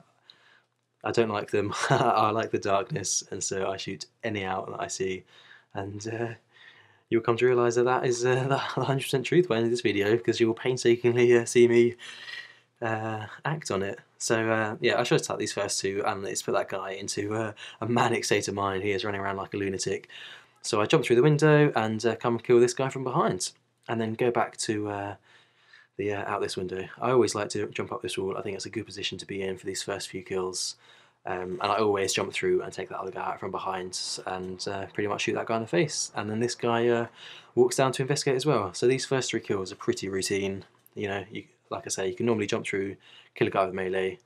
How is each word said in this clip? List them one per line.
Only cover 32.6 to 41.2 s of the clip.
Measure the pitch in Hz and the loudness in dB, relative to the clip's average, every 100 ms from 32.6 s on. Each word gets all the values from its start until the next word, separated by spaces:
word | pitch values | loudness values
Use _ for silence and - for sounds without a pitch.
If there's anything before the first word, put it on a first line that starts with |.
and | 95 | 0
take | - 95 | -8 -8
that | 101 | -8
other | 95 | -8
guy | 92 | -6
out | 190 - | -6 -6
from | 101 | -6
behind | 92 95 95 92 92 - - - | -6 -4 -4 -6 -8 -8 -8 -6
and, | 92 92 92 - | -6 -6 -8 -6
uh, | 98 95 | -6 -6
pretty | - 104 | -4 -2
much | 101 | 0
shoot | - | -2
that | 120 104 | -2 0
guy | 113 | -2
in | |
the | 113 | 0
face. | 170 151 - - - | 0 0 -2 -6 -6
And | 104 | -4
then | 107 | 0
this | 120 - | -2 0
guy, | 120 117 120 | 0 2 4
uh, | 117 117 - - - - | 2 0 -8 -20 -20 -6
walks | - 123 - | 4 4 6
down | 135 | 2
to | 123 | 2
investigate | 135 139 - 131 | 0 0 2 2
as | 143 | 2
well. | 127 98 | 2 0
So | - 120 | 2 2
these | 131 - | 2 0
first | 135 123 | -2 0
three | 113 | -4
kills | - 101 92 | -2 -4 -4
are | 98 | -8
pretty | - - 98 | -4 -2 -2
routine. | 95 92 101 98 98 - _ _ - | -4 0 0 0 -4 -10 _ _ -8
You | 104 | -4
know, | 98 | -4